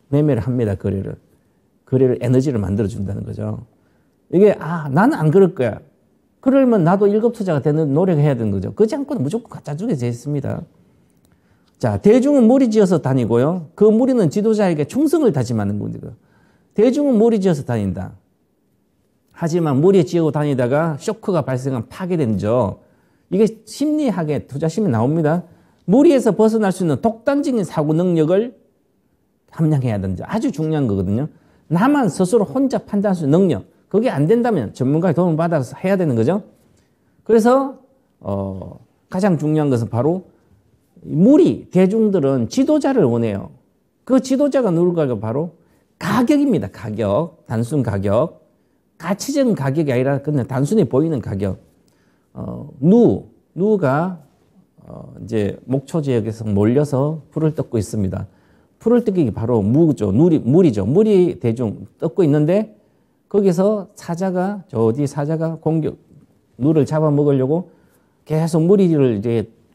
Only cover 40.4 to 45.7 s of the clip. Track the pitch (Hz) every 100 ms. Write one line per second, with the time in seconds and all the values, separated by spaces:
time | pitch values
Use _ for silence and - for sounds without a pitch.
40.4 | _ _ _ _ _ _ - 139 202 302
41.4 | 311 110 - 180 185 220 214 190 139 135
42.4 | 110 - 269 302 277 262 139 117 117 98
43.4 | - - _ _ _ _ - 254 262 262
44.4 | 294 269 226 165 175 170 143 113 110 123
45.4 | 170 - _